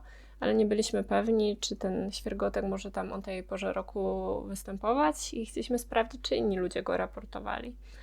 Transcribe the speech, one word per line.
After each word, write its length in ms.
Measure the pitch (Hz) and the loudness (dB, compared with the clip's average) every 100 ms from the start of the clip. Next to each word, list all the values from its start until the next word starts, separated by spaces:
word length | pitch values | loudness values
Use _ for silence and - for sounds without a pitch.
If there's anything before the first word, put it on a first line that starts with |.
| - - - - | -2 -20 -16 -2
ale 140 | 214 | 2
nie 120 | 220 208 | 6 6
byliśmy 380 | 208 214 208 | 4 2 2
pewni, 520 | 196 202 226 220 208 208 | 2 2 4 4 4 0
czy 200 | - 202 | -4 -2
ten 360 | 190 185 190 | -2 0 -2
świergotek 520 | - 220 196 202 196 | -4 -4 0 0 0
może 260 | 196 190 196 | 0 -2 -4
tam 220 | 196 190 | -6 -4
o 100 | 196 | -6
tej 200 | 196 185 | -6 -6
porze 300 | 185 190 190 | -6 -4 -2
roku 680 | 190 190 202 190 190 185 208 202 | -2 -2 -2 0 0 0 -2 -4
występować 880 | 196 - 196 208 269 302 - - | -8 -8 -2 2 4 4 2 -4
i 120 | 240 220 | -4 -4
chcieliśmy 320 | - 226 240 | -4 0 -2
sprawdzić, 420 | - 233 226 - | 2 2 2 -2
czy 140 | - 220 | 0 2
inni 220 | 220 185 | 2 2
ludzie 240 | 180 175 | 0 -2
go 140 | 185 180 | 0 0
raportowali. 800 | 185 - 208 202 202 208 240 247 - - | 0 -4 -10 -8 -4 -4 -6 -12 -16 -16